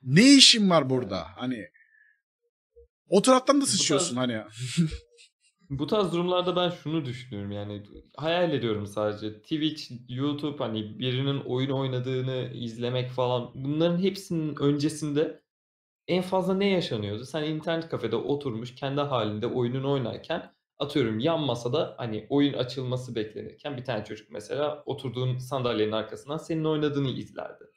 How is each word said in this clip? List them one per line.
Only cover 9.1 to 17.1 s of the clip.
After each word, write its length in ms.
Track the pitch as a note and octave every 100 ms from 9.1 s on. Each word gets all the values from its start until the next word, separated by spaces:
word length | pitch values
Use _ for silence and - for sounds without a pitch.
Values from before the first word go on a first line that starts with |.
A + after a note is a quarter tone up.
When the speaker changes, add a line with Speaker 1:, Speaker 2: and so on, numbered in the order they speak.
| G#2 G#2+ G#2+
Speaker 2:
Twitch, 500 | - D#3+ D#3 D3+ - A#2+ B2+
YouTube, 480 | B2 C#3+ D3 D#3 -
hani 420 | B2 A2 G#2+ G#2+
birinin 400 | B2+ B2+ C#3 C#3 -
oyun 240 | B2+ C3+
oynadığını 840 | C3 C3+ B2+ B2 C3 B2+ B2+ B2
izlemek 580 | B2 A#2+ A2+ A#2+ B2+ B2+
falan, 400 | - B2 B2 A#2+ -
bunların 420 | C3+ D3+ E3+ F3
hepsinin 580 | F#3+ F#3+ - E3+ D#3 C#3+
öncesinde 880 | C#3+ C#3+ D3+ D3+ D3+ C#3+ F3 - _ _ _ _ _ _ -
en 140 | F3
fazla 320 | F#3 F#3+ F3
ne 160 | F#3+ G3+
yaşanıyordu? 560 | F#3 E3 A2+ G#2